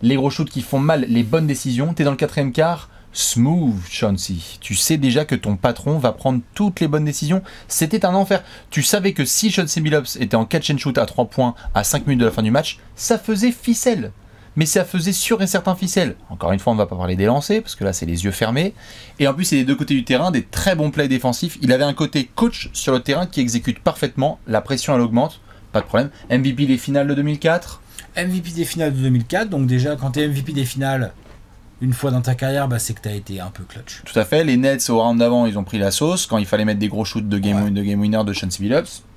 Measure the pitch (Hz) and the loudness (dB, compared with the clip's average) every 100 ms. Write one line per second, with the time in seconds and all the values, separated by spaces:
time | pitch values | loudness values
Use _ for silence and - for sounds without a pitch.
0 | 117 135 139 135 156 135 - 135 147 156 | 2 2 2 0 -4 -4 -2 0 2 2
1 | 117 117 110 160 156 131 135 123 147 165 | 2 2 2 2 2 0 -2 0 0 0
2 | 143 135 147 - 139 123 160 165 - - | 0 0 -2 0 -2 2 0 0 -8 -20
3 | - - - 117 127 175 143 101 87 - | -14 -6 -2 2 4 4 2 0 -4 -2
4 | 107 95 - 90 80 - - 95 - 160 | 0 0 -2 -6 -8 -12 -6 -2 0 2
5 | 135 123 151 127 107 98 127 120 - 156 | 2 2 0 -2 -2 0 0 0 -2 0
6 | 127 - 135 127 - - 208 185 160 151 | 0 0 0 0 -2 -2 0 0 0 0
7 | 151 143 151 185 185 - - - 156 220 | 0 -2 0 -2 -2 -14 -8 -2 0 2
8 | 185 185 196 190 - - - - 131 208 | 2 2 2 0 -2 -20 -6 -2 2 2
9 | 190 190 131 - 214 190 165 - 151 147 | 2 0 0 0 0 2 0 0 2 2
10 | 127 - 117 113 113 165 - 143 143 131 | 0 -4 0 0 2 0 0 -2 0 0
11 | 107 - 117 - 123 120 - - 104 147 | 0 0 -2 0 0 -2 -4 -2 0 -2
12 | 120 131 113 107 107 127 160 - - - | 0 2 2 2 2 2 0 -6 -16 -6
13 | - 220 - 214 240 240 - 233 254 208 | -2 0 0 0 0 0 0 0 2 0
14 | 104 - - - - - 156 202 180 185 | -2 -10 -20 -20 -6 0 2 2 0 -2
15 | 170 190 - 226 190 185 190 185 180 - | -2 0 0 0 2 0 0 0 0 0
16 | 151 87 - 90 85 98 123 110 98 90 | 0 -2 -10 -4 0 0 2 2 2 0
17 | 90 92 101 135 143 214 220 - 98 90 | -2 2 4 2 2 -2 -2 -4 -4 -2
18 | 85 85 98 95 110 127 185 - - - | -2 -2 -2 0 0 0 -2 -4 -16 -20
19 | - - 139 139 185 143 131 139 147 139 | -12 0 0 2 0 2 2 0 0 0
20 | 120 131 175 143 - - - 175 151 135 | 2 0 2 0 -2 -2 0 2 0 0
21 | 143 131 127 120 175 - 123 127 143 139 | 0 0 0 -2 -4 -2 2 2 2 0
22 | 151 147 127 - 233 - - - - 127 | -2 -2 -2 0 0 0 -10 -6 0 0
23 | - 139 180 - 123 117 113 110 - 151 | 0 -2 -2 0 0 0 -2 -2 -2 -2
24 | 147 135 135 165 - 110 101 135 - 131 | -4 -2 -2 -2 -4 -2 -2 -4 0 0
25 | 117 117 151 - - - - 107 - 107 | 2 2 0 -4 -20 -20 -6 -4 0 0
26 | 143 - - 123 135 123 143 127 - 139 | 0 -4 -2 0 2 2 2 2 0 0
27 | 139 139 147 147 160 175 - - - - | 0 0 0 0 0 0 -2 -18 -20 -20
28 | - - 180 185 170 165 165 165 156 135 | -10 -4 -2 -2 -4 -4 -4 -2 -2 0
29 | 131 127 117 180 220 160 127 127 135 143 | 2 2 2 -2 -2 0 2 2 0 -2
30 | 135 127 151 139 135 139 123 135 135 135 | -4 -2 0 -2 -4 -4 -4 -4 -2 -2
31 | 107 - - - - - - - 127 123 | -4 -8 -20 -20 -20 -20 -20 -6 -2 0
32 | 143 127 120 127 135 139 131 117 - 107 | 0 0 0 -2 -2 -2 -2 -2 -4 -6
33 | 107 104 98 95 90 - 92 - - - | -8 -8 -8 -10 -10 -12 -16 -16 -18 -18
34 | - - 107 151 160 123 135 135 - 117 | -4 0 2 2 4 4 4 0 2 2
35 | 113 117 117 123 120 104 95 110 98 95 | 4 4 4 4 2 0 -4 0 0 2
36 | 151 180 - 110 98 107 107 101 104 101 | 0 0 0 -2 0 0 2 0 0 -2
37 | 110 113 104 101 101 101 104 101 101 101 | -4 -4 -2 0 2 2 2 0 0 0
38 | 104 110 104 98 95 90 98 139 - - | 2 2 0 -2 -4 -4 0 0 -2 -8
39 | - | -20